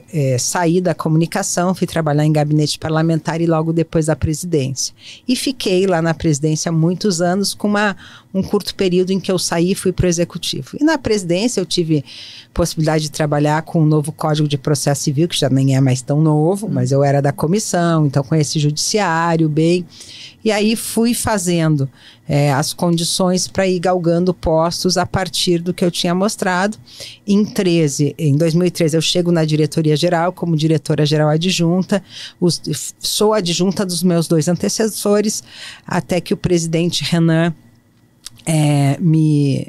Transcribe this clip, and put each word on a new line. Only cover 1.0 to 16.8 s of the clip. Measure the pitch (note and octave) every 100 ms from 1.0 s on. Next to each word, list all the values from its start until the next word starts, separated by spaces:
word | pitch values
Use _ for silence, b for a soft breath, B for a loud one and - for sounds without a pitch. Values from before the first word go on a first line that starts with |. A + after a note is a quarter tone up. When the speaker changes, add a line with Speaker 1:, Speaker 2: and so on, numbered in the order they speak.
| E3 D#3+ E3 F#3+ G3+ F#3 F3+ F3
Speaker 1:
fui | E3+
trabalhar | E3 D3+ D3 D3+
em |
gabinete | D3+ D3 D3+ D3 -
parlamentar | D#3+ D#3 E3 D#3+ E3+ E3
e | E3
logo | D#3+ D#3+
depois | E3 D#3+ E3+ D#3
a | D3+
presidência. | D#3+ D3+ F3+ D#3 C3 C3 - B B B -
E | B3+
fiquei | C#4+ C4 G#3+ F3+ G3
lá | E3
na | E3
presidência | D#3 E3+ C#3 D#3 D#3 E3+
muitos | D#3+ E3 F3+ G#3+ E3
anos, | F3 G3 G3
com | - G#3
uma, | G#3 G#3 F#3 B B B
um | F#3+
curto | F#3 G#3 -
período | - G3 F3+ F3+
em | F#3+
que | F#3+
eu | F3+
saí | - E3+ F3+
e | G3
fui | F#3
pro | - F3+
executivo. | E3 E3+ E3+ - D3 B2+ -
E |
na | D4+ D4+
presidência | A#3 G#3 F3 F3+ A#3+ -
eu | F3+
tive | - D#3+ D3+ B B B B B
possibilidade | - E3+ E3 D3+ D#3
de | D3+
trabalhar | - D3+ D3 D3 D#3
com | D#3 E3+
o | D3+
novo | D3+ D3
Código | - D#3 D3+ D3+
de | C#3
Processo | D3+ D3 C#3+ D3
Civil, | D#3 C3+ E3+
que | -
já | C3+
nem | C3 C3+ C3
é |
mais | C3+ B2+
tão | - D3
novo, | D#3+ D3+ D#3+ G3+ G#3
Speaker 2:
Hum. |
Speaker 1:
mas | C3+